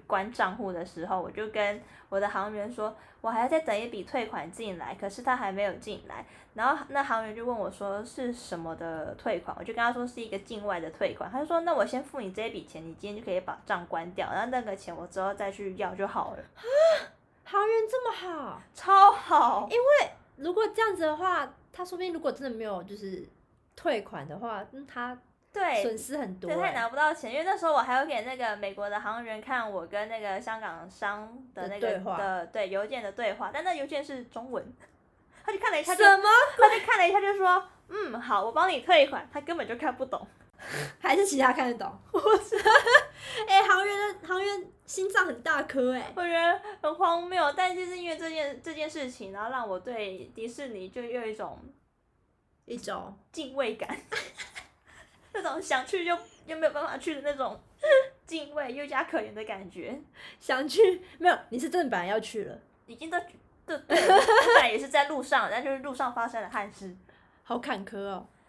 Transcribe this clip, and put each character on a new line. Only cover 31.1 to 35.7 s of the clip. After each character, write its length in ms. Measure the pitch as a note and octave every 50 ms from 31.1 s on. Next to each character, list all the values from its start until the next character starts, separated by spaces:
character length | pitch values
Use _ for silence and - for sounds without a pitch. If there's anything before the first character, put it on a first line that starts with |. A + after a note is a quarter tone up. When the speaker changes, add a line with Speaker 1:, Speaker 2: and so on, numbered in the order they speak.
| G#3 G#3 G#3+ A3 A#3+ C4+ C4 B3 -
Speaker 1:
的 140 | - F3+ F#3
那 120 | G3+ G#3
个 60 | A#3
Speaker 2:
的 60 | A3 G#3
对 40 | F#3
话。 180 | F#3 G3 F#3 E3+
Speaker 1:
的， 280 | G3 F#3+ F#3+ F3+ E3+ E3
对， 200 | - A3 G3+ F3+
邮 180 | F#3+ G3 G#3
件 160 | G#3 C4+ B3 G#3
的 80 | G3 G3
对 200 | - A#3+ G#3 G3
话， 180 | A#3 A#3 F#3+ -
但 120 | C#4+ E4
那 80 | F#4 F4
邮 140 | D4+ C#4
件 160 | C#4+ D#4+ C#4 C#4+
是 220 | D4 C#4 B3+ A#3+
中 260 | - - A#3 A#3+ C4
文， 140 | B3 F#3+ - - - _ - - _ _ _ _ _ _ _ _ _ - -
他 80 | - G4+
就 60 | F#4+
看 120 | G#4 A4+